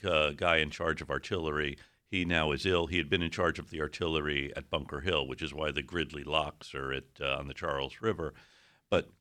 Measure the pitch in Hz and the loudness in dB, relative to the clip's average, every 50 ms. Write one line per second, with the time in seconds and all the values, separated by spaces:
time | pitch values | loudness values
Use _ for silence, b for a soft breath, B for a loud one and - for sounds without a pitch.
0 | - 92 85 78 76 73 71 69 92 87 82 80 78 73 - - 87 82 78 76 | 0 2 4 4 4 2 2 2 2 4 4 4 4 2 -2 -2 0 0 0 0
1 | - 71 69 69 - - 104 90 80 78 73 76 76 73 69 b b b b b | -2 -4 -4 -4 -2 -2 -4 -2 0 0 0 0 0 -2 -4 b b b b b
2 | b _ - 92 90 87 87 82 78 78 71 69 - 95 90 85 85 80 87 87 | b _ -2 0 2 2 4 4 4 4 2 2 2 4 4 4 4 2 0 0
3 | 76 71 95 90 85 82 - - 90 85 80 - - - 82 80 76 76 - - | 2 2 2 2 2 0 0 2 2 2 2 0 -6 -8 -6 -4 -4 -4 -2 -2
4 | 92 82 80 78 73 76 73 71 69 71 - 71 73 - - 78 69 - - 73 | 0 0 2 2 0 0 0 0 -2 -2 -4 -8 -6 -4 -4 -4 -4 -6 -8 -4
5 | 76 92 85 76 67 65 64 - 80 73 69 76 80 76 69 73 69 64 87 87 | -2 0 0 0 0 -2 -4 -6 -6 -6 -4 -2 -2 -2 -2 -2 -4 -2 -2 -2
6 | 80 - - 73 67 73 76 78 73 73 73 - - - - 67 67 67 67 65 | -2 -2 -6 -8 -4 0 0 0 0 0 -4 -12 -14 -10 -8 -6 -4 -4 -4 -6
7 | 65 - - - 73 67 67 67 73 69 67 - - 80 71 69 69 67 - - | -6 -10 -8 -6 -2 -2 -2 -2 -4 -6 -8 -6 -4 -2 -2 -2 -2 -6 -6 -2
8 | - 110 101 80 80 73 71 b b b b b b b b b b - 101 87 | -2 -2 0 0 -4 -6 -8 b b b b b b b b b b 2 2 2
9 | - - - _ | 2 0 -6 _